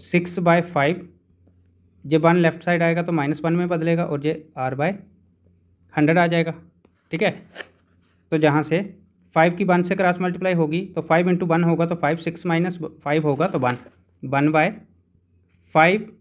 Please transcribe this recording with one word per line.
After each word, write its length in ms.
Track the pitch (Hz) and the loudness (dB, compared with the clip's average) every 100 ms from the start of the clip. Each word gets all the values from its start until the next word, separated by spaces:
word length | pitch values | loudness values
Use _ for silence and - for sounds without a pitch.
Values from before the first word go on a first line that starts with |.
सिक्स 380 | - 175 175 190 | -4 -2 -2 -2
by 220 | 170 170 | 2 2
फ़ाइव, 440 | 170 147 139 180 - _ _ _ _ _ _ _ _ _ 139 | 2 0 0 -2 -8 _ _ _ _ _ _ _ _ _ -2
जब 160 | 156 | 2
वन 140 | 165 175 | 4 4
लेफ्ट 280 | 170 170 | 2 0
साइड 200 | - 175 | -2 0
आएगा 180 | 165 170 | 2 0
तो 80 | 175 | -2
माइनस 300 | 165 139 151 | -2 -2 -2
वन 100 | 160 170 | -2 0
में 120 | 175 | 0
बदलेगा 380 | 175 160 170 170 | -2 0 0 0
और 200 | 143 147 | -4 -4
ये 80 | - - - | -6 -8 -8
R 120 | 131 | -6
by 180 | 131 156 202 - _ _ _ _ _ _ _ _ | -2 -4 -4 -12 _ _ _ _ _ _ _ _
हंड्रेड 240 | - 147 170 | 0 2 4
आ 80 | 170 | 2
जाएगा, 260 | 170 165 160 - _ _ _ - | 2 -2 -6 -16 _ _ _ -10
ठीक 100 | 165 | -2
है। 100 | 196 - - - - _ _ _ _ _ - | -2 -2 -14 -20 -20 _ _ _ _ _ -4
तो 60 | 160 | 2
जहाँ 260 | 151 147 | 4 2
से 160 | 151 165 202 - _ _ _ 165 | 0 -2 -4 -12 _ _ _ 2
फ़ाइव 200 | 170 175 | 2 2
की 80 | |
वन 200 | 190 175 | 0 2
से 120 | 175 190 | 0 0
क्रॉस 260 | 185 180 | 0 0
मल्टीप्लाई 320 | 185 175 185 | -4 -4 -2
होगी 280 | 175 156 165 190 - | 0 0 -2 -6 -8
तो 60 | |
फ़ाइव 280 | 156 165 180 | 0 0 2
into 180 | 175 180 | 0 0
वन 140 | 165 | 0
होगा 220 | 170 165 170 | 2 0 0
तो 100 | 170 | -2
फ़ाइव, 220 | 143 165 | -2 -4
सिक्स 280 | 165 170 180 | -6 -8 -2
माइनस 340 | 165 180 180 151 - | -2 -2 -4 -12 -10
फ़ाइव 240 | 143 151 151 | -4 -2 0
होगा 200 | 135 180 | 0 -2
तो 120 | 180 | 0
वन, 180 | 123 123 - _ _ _ | -2 -4 -10 _ _ _
वन 280 | 135 135 147 | -4 0 2
by 160 | 156 170 214 - _ _ _ _ _ _ _ _ 156 | 2 0 -2 -18 _ _ _ _ _ _ _ _ 4
फ़ाइव 360 | 160 208 220 - | 4 4 -2 -18